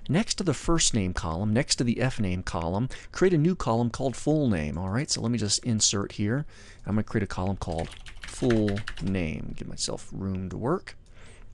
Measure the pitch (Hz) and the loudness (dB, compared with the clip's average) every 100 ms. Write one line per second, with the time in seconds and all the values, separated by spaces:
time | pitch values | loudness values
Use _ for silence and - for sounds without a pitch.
0 | - 165 226 - 165 - - 165 - 113 | 0 2 2 0 0 0 2 4 4 4
1 | 92 - 82 82 107 110 151 - 120 - | 2 0 -2 0 2 2 2 0 2 2
2 | 127 - 98 90 - 95 82 98 127 - | 0 0 0 0 -2 -2 0 0 0 -4
3 | - - 185 160 165 190 - 113 120 - | -10 2 6 6 4 2 2 2 2 0
4 | 127 - 147 156 131 87 73 78 95 113 | -2 0 2 4 4 2 0 -2 -2 -2
5 | 156 - 113 120 104 - 123 110 - 101 | 0 -2 0 0 0 0 0 2 2 2
6 | 101 - 104 131 151 - - - - 107 | -2 -2 0 0 -2 -10 -18 -12 -2 -2
7 | - 110 98 - 95 95 - 82 - - | 0 0 0 0 -2 -2 -2 -2 -4 -8
8 | - - - - 131 110 104 104 - - | -14 -12 -12 -2 2 4 4 0 -4 -4
9 | 98 95 78 - - - - - - - | -2 0 0 -4 -6 -6 -8 -6 -4 -6
10 | - 101 95 92 92 95 117 190 - - | -8 -6 -4 -4 -4 -4 -2 -2 -4 -16
11 | - - - - - | -18 -18 -18 -16 -18